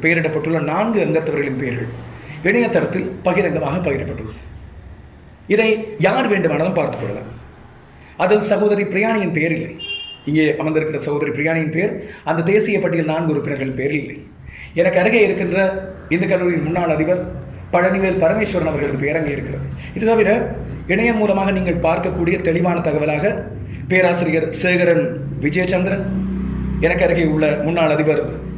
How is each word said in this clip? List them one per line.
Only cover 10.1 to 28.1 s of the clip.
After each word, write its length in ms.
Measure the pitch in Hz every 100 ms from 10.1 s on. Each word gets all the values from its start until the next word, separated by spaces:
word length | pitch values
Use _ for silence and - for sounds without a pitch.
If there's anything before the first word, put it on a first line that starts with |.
| -
இங்கே 200 | - 156 151 151
அமர்ந்திருக்கிற 420 | 151 156 156 143
சகோதரி 300 | 147 147 143
பிரியாணியின் 400 | 147 156 165 151
பெயர் 180 | 160 202 - - -
அந்த 160 | - 165
தேசிய 360 | 165 208 214 196
பட்டியல் 300 | 175 170 156
நான்கு 200 | 160 160
உறுப்பினர்களின் 440 | 139 - 135 135 123
பெயரில் 220 | 139 147
இல்லை. 160 | 123 - - - - - -
எனக்கு 240 | - 180 175
அருகே 200 | 208 233
இருக்கின்ற 360 | 202 - 180 185 190 196 - - -
இந்த 140 | 170 170
கல்லூரியின் 400 | 180 180 160 151
முன்னாள் 260 | 175 165
அதிபர் 280 | 151 156 180 180 - - - -
பழனிவேல் 480 | 175 185 190 190 175
பரமேஸ்வரன் 500 | 160 - - 180 160
அவர்களது 280 | 147 139 135
பெயர் 180 | 139 160
அங்கே 120 | 147
இருக்கிறது. 300 | 135 - - - - -
இது 100 | 190 220
தவிர 240 | 226 196 123 - - - - -
இணையம் 300 | 190 233 220
மூலமாக 320 | 208 190 196
நீங்கள் 280 | 185 180 160
பார்க்கக்கூடிய 560 | 160 180 180 180 170 180
தெளிவான 360 | 170 165 175 175
தகவலாக 520 | 170 147 151 151 202 240 - - - - -
பேராசிரியர் 580 | 180 180 175 165 160 160
சேகரன் 500 | - 180 180 175 170 170 - - -
விஜயச்சந்திரன், 640 | 143 180 185 185 185 196 - - - - - - - -
எனக்கு 240 | 165 175
அருகே 200 | 175 170 156
உள்ள 200 | 156 151 147
முன்னாள் 340 | 147 170 156
அதிபர் 280 | 151 156